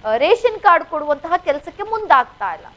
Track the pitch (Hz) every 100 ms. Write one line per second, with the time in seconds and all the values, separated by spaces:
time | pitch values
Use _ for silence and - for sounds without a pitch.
0 | 220 226 302 466 494 427 403 330 330 311
1 | 294 285 330 339 - 285 339 - 427 440
2 | 427 269 247 _ 196 160 -